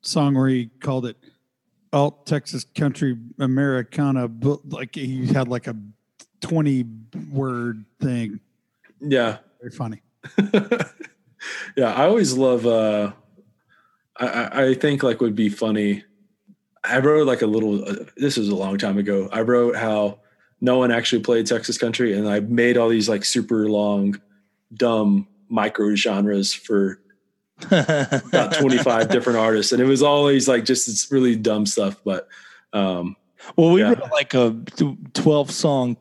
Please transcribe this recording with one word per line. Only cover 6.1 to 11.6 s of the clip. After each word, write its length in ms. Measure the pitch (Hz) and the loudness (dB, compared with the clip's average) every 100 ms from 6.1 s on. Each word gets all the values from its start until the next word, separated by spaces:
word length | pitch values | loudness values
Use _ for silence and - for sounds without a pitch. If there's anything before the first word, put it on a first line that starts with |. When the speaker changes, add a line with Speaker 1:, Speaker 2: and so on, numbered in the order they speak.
| _ - _ | _ -20 _
Speaker 1:
twenty 440 | - 165 147 135 120 110 113 - 160 | -4 0 0 0 -4 -10 -16 -16 -10
word 540 | 139 135 123 120 113 104 _ | -6 -4 -4 -6 -8 -14 _
thing. 400 | 135 120 113 104 _ _ _ _ _ _ | -4 -4 -6 -10 _ _ _ _ _ _
Speaker 2:
Yeah. 380 | 147 135 117 110 _ _ | 0 2 2 -2 _ _
Speaker 1:
Very 120 | 120 | -18
funny. 280 | - 117 107 _ _ - - | -10 -10 -10 _ _ -4 -2
Speaker 2:
<laughs> 40 | 202 202 202 240 - _ - _ _ _ - - | 2 0 0 -4 -4 _ -20 _ _ _ -16 -14